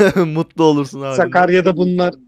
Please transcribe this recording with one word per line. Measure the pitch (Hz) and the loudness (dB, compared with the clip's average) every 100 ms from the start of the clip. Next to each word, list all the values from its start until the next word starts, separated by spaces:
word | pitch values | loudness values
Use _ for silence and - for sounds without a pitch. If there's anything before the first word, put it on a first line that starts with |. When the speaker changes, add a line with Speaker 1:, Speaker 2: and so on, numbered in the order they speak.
| 196 190 | 0 2
Speaker 1:
<laughs> | 165 | -2
mutlu | 156 165 - | -2 -4 0
olursun | 156 147 139 139 | 2 2 -2 -8
halinde. | 139 131 127 180 180 | -6 -2 0 0 2
Speaker 2:
Sakarya'da | 185 180 170 | 2 0 -2
bunlar, | 180 180 180 - | -2 -2 -2 -6